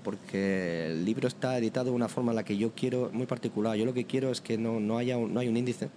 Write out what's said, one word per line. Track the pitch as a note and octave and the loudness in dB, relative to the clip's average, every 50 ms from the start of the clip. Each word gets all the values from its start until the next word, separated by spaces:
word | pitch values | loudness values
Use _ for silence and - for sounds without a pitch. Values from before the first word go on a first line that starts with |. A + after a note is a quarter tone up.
| - | -6
porque | G#2 G2+ F#2+ - - - G2 G2 G2 G2 F#2+ F2+ E2+ E2+ E2 E2 D#2+ | -6 -6 -6 -8 -4 0 0 2 2 2 2 0 0 -2 -2 -2 -2
el | E2 D#2+ F2 | 0 0 0
libro | G2+ A2+ - - B2 | 0 0 2 0 -2
está | - - - B2+ B2+ B2 | -2 0 -2 0 0 2
editado | A2+ A2 - C3 B2 | 0 2 0 0 0
de | B2+ B2 | 2 2
una | A#2+ A#2 G#2 | 2 0 0
forma | - C3+ B2 A#2 A2+ | 0 0 2 2 2
en | |
la | A2 G2 | 2 0
que | - G#2 | 0 0
yo | G2+ A2 A2+ - | 2 2 0 0
quiero, | - - B2+ B2 B2+ B2 - - | 0 -2 0 0 0 0 0 -2
muy | A2+ B2+ | -2 -2
particular. | A#2+ B2+ A#2 - A2+ - G#2+ G#2+ A2+ A2 | -2 -2 -2 -4 -4 0 0 0 2 2
Yo | G#2 A2 | 2 2
lo | B2+ B2 | 2 0
que | B2 A2 | -2 -2
quiero | - - C3+ C3 C3 B2 | 0 0 0 0 0 -2
es | - | -2
que | - - A2+ A2 | -2 -2 -2 0
no, | A2+ A2+ A2+ A2+ | 0 0 0 0
no | G#2 G#2+ A2+ A#2 | 0 0 0 0
haya | B2 B2 B2+ A#2+ | 2 0 2 0
un, | A2+ - F#2+ | 0 0 0
no | A#2+ | 0
hay | B2 A#2+ | 0 2
un | A2+ | 2
índice. | A#2+ B2 B2 A#2+ - - - - | 2 2 0 -2 -2 -4 -8 -6